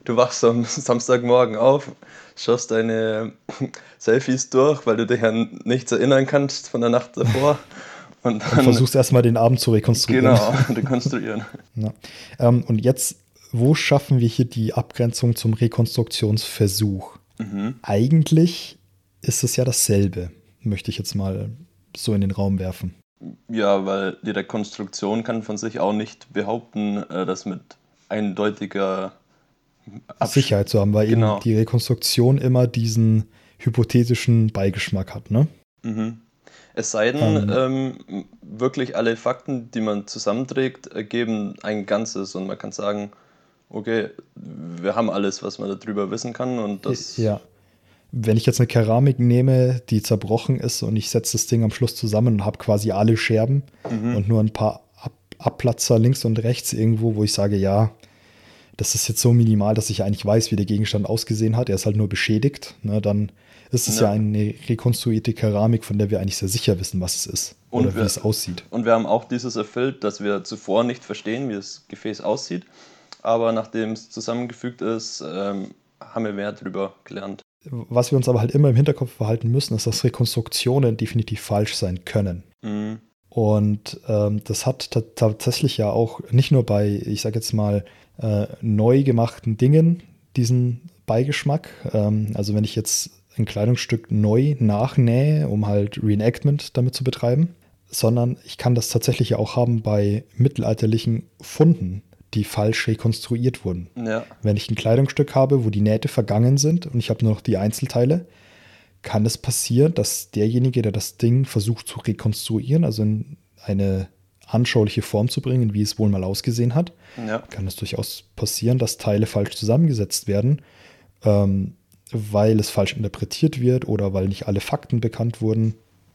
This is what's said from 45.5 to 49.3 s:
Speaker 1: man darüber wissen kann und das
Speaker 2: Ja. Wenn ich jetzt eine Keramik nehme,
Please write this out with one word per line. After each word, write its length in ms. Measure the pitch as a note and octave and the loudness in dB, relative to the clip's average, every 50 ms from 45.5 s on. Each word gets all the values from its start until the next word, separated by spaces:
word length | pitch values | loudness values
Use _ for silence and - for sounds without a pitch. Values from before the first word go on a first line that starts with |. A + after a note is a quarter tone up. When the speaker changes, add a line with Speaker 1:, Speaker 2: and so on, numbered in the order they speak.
| - - | -10 -8
Speaker 1:
man 100 | G2+ G2 G2 F#2+ | -8 -8 -8 -8
darüber 300 | - A2 G2+ G#2 G2+ F#2+ | -8 -6 -4 -4 -4 -4
wissen 220 | G#2 A2+ - B2 A2+ | -4 -6 -8 -8 -8
kann 260 | - B2 B2+ B2+ A#2+ | -6 -6 -4 -4 -4
und 260 | G#2+ G#2 G2+ G2 - | -4 -6 -6 -6 -6
das 320 | - B2+ B2 - - - | -6 -6 -6 -8 -10 -6
Speaker 2:
Ja. 220 | - A2+ G#2+ G#2 - - _ _ _ _ _ _ _ _ _ _ _ _ _ - | -2 -2 -2 -2 -4 -6 _ _ _ _ _ _ _ _ _ _ _ _ _ -8
Wenn 220 | A#2+ G#2+ A2 G#2+ | -4 0 2 2
ich 100 | A2+ - | 2 2
jetzt 140 | C#3 - - | 2 2 2
eine 80 | B2 | 0
Keramik 520 | - - A#2 A2 A2 A2+ B2 C#3 C#3 B2+ - | 2 2 2 2 4 4 4 4 4 4 2
nehme, 600 | B2 A#2+ | 2 4